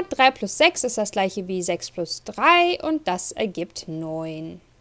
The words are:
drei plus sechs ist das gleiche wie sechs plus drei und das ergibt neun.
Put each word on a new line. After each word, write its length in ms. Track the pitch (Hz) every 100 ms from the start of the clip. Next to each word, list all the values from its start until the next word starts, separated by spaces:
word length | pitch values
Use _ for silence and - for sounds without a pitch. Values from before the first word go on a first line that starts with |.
| 381
drei 220 | - 262
plus 260 | 262 202 -
sechs 280 | 320 339 247
ist 120 | 220
das 140 | 208
gleiche 340 | 208 190 202 185
wie 120 | 185
sechs 300 | 180 175 -
plus 320 | - 165 -
drei 580 | - 208 269 349 349 349
und 240 | - 320 302
das 280 | 180 -
ergibt 560 | - 214 175 165 - -
neun. 720 | 160 160 160 160 156 160 175 _ _